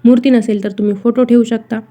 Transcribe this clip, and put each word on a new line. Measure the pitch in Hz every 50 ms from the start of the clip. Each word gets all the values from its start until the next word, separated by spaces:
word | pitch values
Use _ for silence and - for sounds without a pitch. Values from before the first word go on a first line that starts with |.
| -
मूर्ती | 233 254 240 247 277
नसेल | 254 233 208 - 214 202 196
तर | 208
तुम्ही | 190 - 208 208 202
फोटो | 196 - 233 233 254 254
ठेवू | 240 240 240 226
शकता. | 226 233 226 226 _ 226 220 220 _